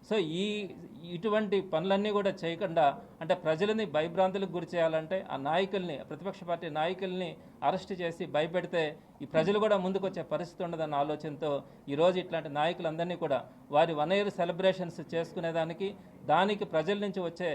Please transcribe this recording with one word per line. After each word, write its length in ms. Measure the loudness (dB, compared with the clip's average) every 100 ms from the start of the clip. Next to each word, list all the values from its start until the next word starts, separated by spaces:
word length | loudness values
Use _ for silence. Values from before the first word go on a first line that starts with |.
| -2
So 80 | 0
ఈ, 300 | 0 0 -2 -2 -6 -10 -16 -16 -10 -4
ఇటువంటి 440 | 0 2 2 0
పనులన్నీ 500 | 2 0 2 2 2
కూడా 220 | 2 0 -2
చేయకుండా, 420 | -4 -2 0 4 4 2 -10 -12
అంటే 140 | -2
ప్రజలని 500 | 0 2 2 2 2
భయభ్రాంతులకు 680 | 0 0 0 2 2 2 -4
గురి 140 | -4 -4
చేయాలంటే 520 | 2 2 2 -2 -4 -4
ఆ 60 | -6
నాయకుల్ని, 600 | 0 0 2 -2 -4 -6 -8
ప్రతిపక్ష 360 | -8 -8 -10
పార్టీ 240 | -6 -4 -4
నాయకుల్ని 600 | -2 -2 -2 -4 -4 -6 -8 -18 -2
అరెస్ట్ 300 | 0 0 -4 -4
చేసి 240 | -4 -4 -2
భయపెడితే 560 | 0 0 -2 -2 0 0 -4 -18 -14
ఈ 40 | -2
ప్రజలు 320 | 0 2 2
కూడా 180 | 4 4
ముందుకొచ్చే 460 | 2 0 -2 -4
పరిస్థితి 420 | -4 -4 -4 -6
ఉండదన్న 300 | -6 -2 -2
ఆలోచనతో 580 | 0 0 0 -4 -4 -2 -2 -4 -18 -6
ఈరోజు 300 | 4 4 4
ఇట్లాంటి 300 | -2 -4 -4
నాయకులందరినీ 680 | 0 0 0 -4 -2 -4 -2
కూడా 240 | 0 0 -2 -18 0
వారి 240 | 4 4
వన్ 180 | 4 2
ఇయర్ 180 | 4 2
సెలబ్రేషన్స్ 720 | 0 -2 2 2 2 -4 -8 -6
చేసుకునేదానికి, 760 | -4 -4 -4 -2 -2 -2 -2 -6 -6 -18 -14 2
దానికి 360 | 4 4 2
ప్రజల 340 | 0 0 2 0
నుంచి 220 | 0 -2
వచ్చే 300 | -4 -2 -2